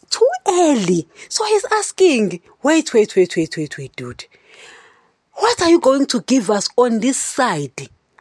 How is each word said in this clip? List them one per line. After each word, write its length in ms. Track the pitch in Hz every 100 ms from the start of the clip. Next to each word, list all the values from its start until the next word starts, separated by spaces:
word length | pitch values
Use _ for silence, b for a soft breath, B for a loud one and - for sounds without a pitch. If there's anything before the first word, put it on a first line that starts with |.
| _
too 180 | - 494 740 -
early. 640 | 359 330 254 180 175 - B B
So 160 | - 427
he's 180 | 427 403
asking, 720 | 440 403 - 370 254 202 175 b _
"Wait, 300 | 277 320 311
wait, 240 | 233 214 -
wait, 180 | 180
wait, 220 | - 160 -
wait, 220 | 151 -
wait, 180 | 135 -
dude. 300 | 123 120 - b b b b b b b b b _
What 300 | - 440 480
are 80 | 339
you 100 | 339
going 240 | 262 277 277
to 140 | 240
give 300 | - 262 185
us 180 | 302 - -
on 240 | 247 226
this 160 | 240 262
side? 720 | - - - 165 143 - 135 _ _ _